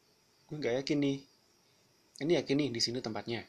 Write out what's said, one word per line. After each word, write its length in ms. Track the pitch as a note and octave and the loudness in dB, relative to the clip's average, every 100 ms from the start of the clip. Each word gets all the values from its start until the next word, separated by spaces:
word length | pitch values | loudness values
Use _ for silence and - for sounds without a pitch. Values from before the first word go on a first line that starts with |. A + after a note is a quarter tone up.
| _ _ _ _ - | _ _ _ _ -12
gue 80 | D3+ | -4
nggak 240 | B2 C3 | 0 0
yakin 160 | C#3 D3 | 2 2
nih. 220 | C#3 C#3 - _ _ _ _ _ _ _ _ - D3+ | 2 -2 -8 _ _ _ _ _ _ _ _ -6 2
Ini 160 | D#3 | 2
yakin 160 | - C#3+ | 4 2
nih 120 | C#3 | 2
di 80 | A#2 | 0
sini 200 | - B2 | -2 -2
tempatnya. 440 | A#2 G#2 A2 A2+ | -4 -6 -4 -6